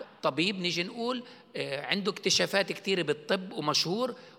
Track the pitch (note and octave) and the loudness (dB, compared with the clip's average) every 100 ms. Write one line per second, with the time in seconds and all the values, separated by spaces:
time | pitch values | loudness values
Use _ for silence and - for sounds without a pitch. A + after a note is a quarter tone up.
0 | - - D#3+ C#3 F#3 F#3+ F3 E3 F#3 A#3+ | -16 -2 0 2 0 0 -2 -2 -2 -2
1 | A#3 B3+ - - - D#3 C#3 C#3 C#3 F#3+ | -2 -2 -6 -16 -10 -6 -4 -4 -2 0
2 | F#3+ - F#3 - E3+ G3 F#3 E3+ G3 F#3 | 0 0 2 4 4 2 2 -2 0 2
3 | D3+ D3 - F#3+ F#3 - G3 C#3 E3 G#3+ | 2 0 0 0 -2 -2 2 2 2 0
4 | B3 - - | -2 -4 -16